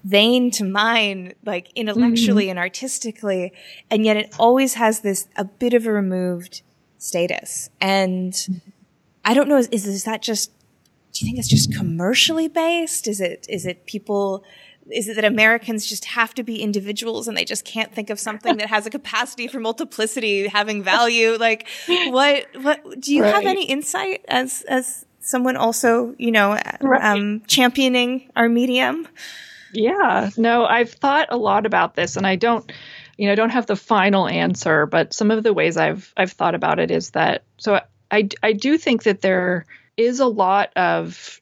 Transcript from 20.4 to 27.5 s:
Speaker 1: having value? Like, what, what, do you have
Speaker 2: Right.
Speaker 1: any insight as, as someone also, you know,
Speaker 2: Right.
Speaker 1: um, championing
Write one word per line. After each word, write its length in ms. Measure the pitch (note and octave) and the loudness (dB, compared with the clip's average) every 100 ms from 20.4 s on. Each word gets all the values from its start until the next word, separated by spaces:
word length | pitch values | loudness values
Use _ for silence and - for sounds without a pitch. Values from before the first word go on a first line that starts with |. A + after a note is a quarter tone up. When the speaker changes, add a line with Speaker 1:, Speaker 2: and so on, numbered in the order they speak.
| G3+ | 0
Speaker 1:
having 340 | G#3 G#3 G#3 | -2 -2 -2
value? 540 | F#3+ G3+ A#3+ A#3 A3+ A3+ | 0 2 4 4 2 2
Like, 300 | A3+ A3 - - - | 0 0 -6 -14 -2
what, 640 | F4+ E4 B3+ C#4+ C#4+ - B3+ | -2 2 2 4 2 -2 -4
what, 380 | C#4 D4 - - | -2 -2 -6 -12
do 140 | C#4 | 0
you 80 | C#4 | 4
have 220 | G#3 G4+ | 4 4
Speaker 2:
Right. 20 | G4+ | 2
Speaker 1:
any 180 | F#4+ E4 | -2 -2
insight 580 | C4+ D4+ F#4 F#4+ F#4 - | -4 -4 -6 -4 -8 -4
as, 360 | B3+ C4 - | -2 -2 -8
as 440 | - C4 B3+ - - _ | -4 -4 -4 -12 -18 _
someone 360 | - B3+ B3+ B3 | -4 -2 0 0
also, 600 | A3+ A#3+ B3 A#3 A#3+ - | 0 2 2 2 0 -4
you 140 | A#3+ | 0
know, 260 | A3 G3+ G#3 - - | 4 4 2 -4 -4
Speaker 2:
Right. 240 | C4+ B3 | 2 2
Speaker 1:
um, 380 | G#3+ G3+ G#3 G#3+ | 2 0 -2 -6
championing 840 | - | -2